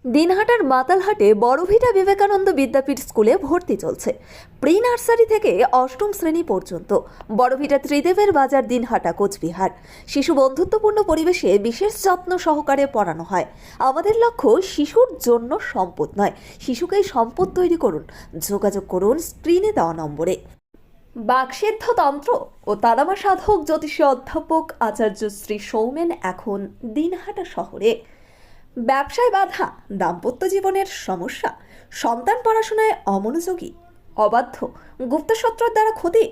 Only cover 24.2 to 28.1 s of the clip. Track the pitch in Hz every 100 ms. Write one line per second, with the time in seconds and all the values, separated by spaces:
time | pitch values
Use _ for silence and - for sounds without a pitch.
24.2 | - 311 311 320 320 - 220 208 214 190
25.2 | 214 202 - 208 - 226 226 294 339 -
26.2 | 185 185 226 202 196 - 233 220 330 359
27.2 | - 392 359 - - - 214 - -